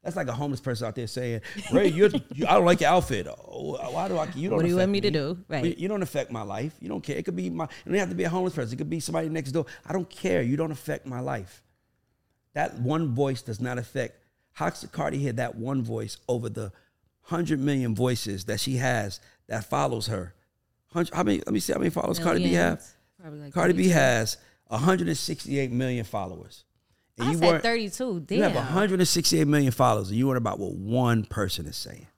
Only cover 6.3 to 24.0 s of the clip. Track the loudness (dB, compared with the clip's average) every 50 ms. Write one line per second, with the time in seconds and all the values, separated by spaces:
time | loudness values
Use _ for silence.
6.3 | -6 -8 -6 -6 -6 -4 -6 -6 -6 -10 -10 -8 -8 -8 -6 -6 -6 -6 -4 -6
7.3 | -6 -4 -4 -4 -4 -4 -6 -6 -8 -14 -8 -2 0 0 0 0 -2 -2 -2 -2
8.3 | 0 0 -2 -2 -2 -4 -6 -4 -4 -6 -6 -4 -4 -6 -4 -4 -4 -2 -2 -2
9.3 | -4 -4 -6 -2 -2 -2 -2 -4 -8 -20 _ -6 -4 -4 -4 -4 -10 -6 -2 0
10.3 | 0 2 2 2 0 0 0 -2 -4 -8 -6 -8 -8 -8 -8 -10 -8 -6 -6 -6
11.3 | -6 -6 -8 -12 -18 -20 _ _ _ _ _ _ _ _ _ _ _ _ _ _
12.3 | _ _ _ _ _ -2 -2 -2 -2 -2 -2 0 2 2 2 0 2 2 2 0
13.3 | 0 -4 -6 -10 -6 -4 -4 -4 -4 -4 -6 -6 -4 -4 -4 -4 -6 _ _ _
14.3 | _ _ _ _ _ -4 -4 -4 -4 -6 -14 -12 -6 -2 -2 -2 0 0 -2 -2
15.3 | -2 -2 -2 -4 -4 -6 -6 -2 -2 -2 -2 -2 -4 -6 -6 -6 -10 -12 _ -2
16.3 | -2 -2 -2 -4 -6 -6 -8 -8 -10 _ _ _ _ _ _ _ _ _ _ -6
17.3 | -2 -2 0 0 0 0 2 2 2 2 2 0 0 2 2 2 2 0 -2 -6
18.3 | -6 -6 -4 -4 -4 -2 -2 -2 -2 0 0 0 0 0 -2 -4 -6 -10 _ -20
19.3 | _ _ _ _ -6 -6 -4 -4 -2 0 0 0 0 -2 -4 -2 -4 -4 -4 -8
20.3 | -12 _ _ _ _ _ _ _ _ _ _ _ _ -2 -2 0 0 0 2 2
21.3 | 2 0 0 0 -2 -2 0 0 -2 0 0 0 0 0 -2 -2 -2 0 0 2
22.3 | 2 2 4 4 4 4 4 2 2 -2 -6 -16 -20 _ _ _ _ _ -18 -16
23.3 | -14 -14 -14 -6 -2 0 4 4 4 4 4 6 6 6